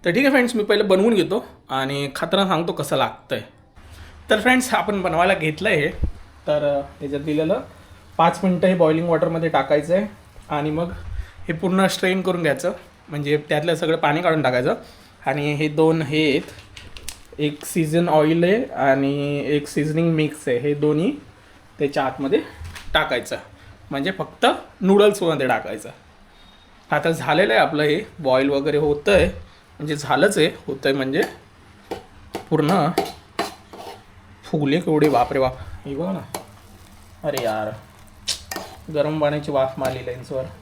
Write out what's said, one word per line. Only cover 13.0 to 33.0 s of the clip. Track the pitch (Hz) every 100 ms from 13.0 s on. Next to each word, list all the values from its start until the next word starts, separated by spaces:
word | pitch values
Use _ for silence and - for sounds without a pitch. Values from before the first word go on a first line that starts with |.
| -
म्हणजे | 147 143 147 147
त्यातलं | 151 165
सगळं | 160 165 160
पाणी | 156 156
काढून | 175 160
टाकायचं. | 131 123 139 233 - - - - -
आणि | 143 147
हे | 147 156
दोन | 151 160 165
हे | 139 156 156
आहेत, | 139 - - - - - - - - - -
एक | 147 147
सीझन | - 180 156 165 175
ऑइल | 156 151 170
आहे | 175 220
आणि | 262 - 135 139 139 143 143 143 131
एक | 147 143
सीझनिंग | 160 151 156 170
मिक्स | 160 151 151 -
आहे, | 120
हे | 147
दोन्ही | 143 151 151 196 294 - - - - - -
त्याच्या | 143 147
आतमध्ये | 131 143 135 202 - - - - -
टाकायचं, | 156 151 123 - 117 - - - - -
म्हणजे | 143 143 196
फक्त | 151 - 240 - - -
नूडल्समध्ये | 190 202 208 202 170 147 131
टाकायचं. | 113 90 104 - - - - - - - - - - -
आता | 147 165
झालेलं | 165 - 156 190
आहे | 220
आपलं | 156 151
हे, | 151 151 - -
बॉईल | 139 131 139
वगैरे | 139 143 143
होतं | 151 147 -
आहे, | 196 180 - - - _ -
म्हणजे | 151 143
झालंच | 135 135 202 185
आहे, | 160 - -
होतं | 131 139
आहे | 139
म्हणजे | 131 151 - - - - - - - - - - - - -
पूर्ण | 156 151 185 151 -